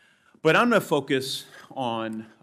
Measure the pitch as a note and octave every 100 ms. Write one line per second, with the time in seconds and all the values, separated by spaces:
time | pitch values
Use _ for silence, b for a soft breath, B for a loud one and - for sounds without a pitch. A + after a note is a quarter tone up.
0 | b b b b D#3 E3 A#3+ G#3 - D3+
1 | C3+ C3+ C3+ - - B B C3 B2 A#2
2 | A2+ A2 A2 _